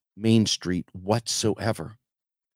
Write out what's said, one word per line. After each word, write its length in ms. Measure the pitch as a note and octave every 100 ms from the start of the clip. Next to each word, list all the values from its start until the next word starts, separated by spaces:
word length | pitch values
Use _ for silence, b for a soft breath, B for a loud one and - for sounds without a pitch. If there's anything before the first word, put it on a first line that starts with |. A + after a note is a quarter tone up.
| _ -
Main 260 | A2+ A2+ G2+
Street 400 | - F2 F2+ -
whatsoever. 1040 | F#2 F#2 A#2 - - A2 - G#2 A2 D#2 - _ _ _ _ _